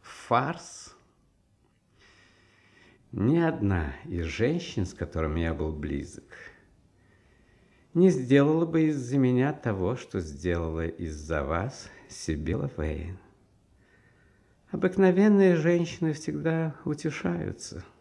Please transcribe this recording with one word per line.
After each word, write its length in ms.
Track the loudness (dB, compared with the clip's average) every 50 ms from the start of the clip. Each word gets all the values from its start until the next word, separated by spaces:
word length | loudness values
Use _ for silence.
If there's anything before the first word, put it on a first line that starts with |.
в 80 | _ -20
фарс. 880 | -20 -20 -4 0 0 0 0 0 -6 -8 -12 -18 -20 -20 -20 -20 -20 _ _ _ _ _ _ _ _ _ _ _ _ _ _ _ _ _ _ _ _ _ _ _ _ _ _ _ _ _ _ _ _ _ _ _ _ _ _ _ _ _ _ _ -4
Ни 240 | 0 2 2 4
одна 560 | 4 2 2 0 0 0 0 0 0 -2 -4 -8 -12 -12
из 180 | -8 -6 -6 -6
женщин, 600 | -6 -2 0 0 0 0 -2 -6 -6 -4 -4 -4
с 80 | -4 -4
которыми 460 | -10 -10 -6 -4 -4 -4 -2 -2 -2
я 120 | -2 -2 -2
был 180 | -4 -4 -6 -6
близок, 500 | -6 -6 -6 -6 -6 -8 -10 -14 -20 -20 _ -20 -20 -20 -20 -20 _ _ _ _ _ _ _ _ _ _ _ _ _ _ _ _ _ _ _ _ _ _ _ _ _ _ _ _
не 140 | 6 6 6
сделала 560 | 6 4 2 4 6 6 6 6 4 2 0
бы 200 | 2 2 2 2
из-за 340 | 2 0 -2 -4 -2 2 4
меня 340 | 4 4 4 4 2 2 0
того, 440 | -2 -2 -2 -2 0 0 -2 -2
что 240 | -4 -8 -8 -6 -6
сделала 680 | -6 -6 -10 -4 -2 0 0 0 -2 -4 -4 -4 -4
из-за 580 | -4 -6 -6 -8 -8 -8 -10 -6 -4 -2 -2 -2
вас 460 | -2 -2 -2 -2 -4 -8 -12 -18 -20 -20 -20 -20 -20
Сибила 600 | -18 -12 -6 -4 -4 -4 -2 -4 -2 -2 -4 -6 -4 -4
Вейн. 400 | -4 -4 -4 -6 -8 -10 -12 -14 -18 -20 _ _ _ _ _ _ _ _ _ _ _ _ _ _ _ _ _ _ _ _ _ _ _ _ _ _ _ _
Обыкновенные 880 | -6 -2 -2 -2 2 4 4 6 6 6 6 6 8 8 8 6 6
женщины 580 | 4 4 4 4 2 2 -2 -4 -2 -2 -2 -2
всегда 600 | -2 -6 -6 -6 -4 -2 -2 0 0 -2 -2 -4 -6 -6
утешаются. 1000 | -6 -6 -4 -4 -6 -6 -4 -4 -4 -4 -4 -6 -8 -8 -10 -14 -14 -12 -14 -14 -16 _ _